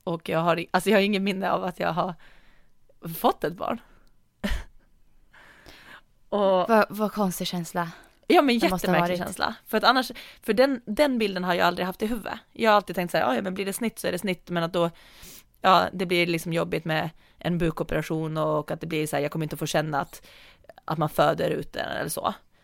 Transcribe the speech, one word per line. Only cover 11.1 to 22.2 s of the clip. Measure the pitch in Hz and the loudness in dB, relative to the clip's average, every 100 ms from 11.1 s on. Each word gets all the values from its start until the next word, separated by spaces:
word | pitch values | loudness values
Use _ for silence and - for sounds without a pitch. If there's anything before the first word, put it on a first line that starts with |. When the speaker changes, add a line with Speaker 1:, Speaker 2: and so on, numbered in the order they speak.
| 247 | 2
Speaker 1:
bilden | 208 185 | 0 -2
har | 180 | 0
jag | 175 175 | 2 2
aldrig | 175 180 | 2 -4
haft | - | -4
i | 220 | -4
huvudet. | 240 - 220 - | -4 -8 -12 -12
Jag | - 226 | 0 4
har | 208 | 4
alltid | 190 180 | 4 -4
tänkt | 180 | 0
så | 175 | 0
här, | - | 2
ja, | 254 | 0
ja, | |
men | 196 | -2
blir | 190 196 | -4 -4
det | |
snitt | 196 226 - | -4 -6 -4
så | - | -4
är | |
det | 180 | -2
snitt, | 202 180 - | -2 -4 -4
men | 175 | -4
att | 165 | 0
då, | 180 170 - - - - - _ _ | 0 0 -2 -20 -20 -20 -20 _ _
ja, | 190 175 - | 6 6 4
det | 185 180 | -2 0
blir | 175 175 | 2 2
liksom | 170 170 | 0 0
jobbigt | 165 170 160 160 | -2 0 -2 -2
med | 156 170 - _ - | -2 -4 -8 _ -8
en | - 175 | -4 0
bukoperation | 170 - 160 156 156 160 160 156 | 0 -2 -2 -2 -2 -4 -4 -2
och | 156 151 151 | 0 -2 -4
att | 156 | -8
det | 160 | -4
blir | 160 151 | -4 -2
så | 143 | -2
här, | |
jag | 143 | -2
kommer | 160 160 | -4 -6
inte | 170 | -4
få | 156 | -2
känna | 160 156 139 | -2 0 -4
att, | 180 - - - - _ - - - | -6 -10 -20 -20 -20 _ -20 -14 -6
att | 156 | -2
man | 151 | 0
föder | - 147 160 160 | 2 2 2 -2
ut | 151 - | -4 -6
den | - - | -8 -6
eller | - 143 | -6 -6
så. | - | -4